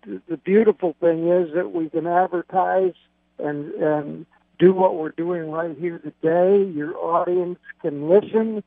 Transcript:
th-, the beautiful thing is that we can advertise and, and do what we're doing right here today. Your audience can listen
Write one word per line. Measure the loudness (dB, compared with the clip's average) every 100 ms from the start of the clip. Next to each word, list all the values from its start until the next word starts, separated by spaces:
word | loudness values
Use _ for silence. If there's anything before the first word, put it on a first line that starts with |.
th-, | -14 -16 _
the | -10
beautiful | 2 4 4 2 -2 0
thing | 0 2 2
is | 2 0
that | -2 -4
we | -4 -4
can | -4 -2
advertise | 0 0 -2 -4 -2 0 0 0 -4 _ _ _ _
and, | -8 -6 -8 -4
and | -2 -2 -4 -12 -16 _ _ _
do | 4
what | 6 2 0
we're | -6
doing | -6 -6 -6 -6
right | -6 -6 -6
here | -8 -8
today. | -14 -4 0 4 6 4 4
Your | -2 -6 -6
audience | -2 0 0 0 -2 -6 -14 -8
can | -6 -6 4
listen | 4 4 -2 -2 -4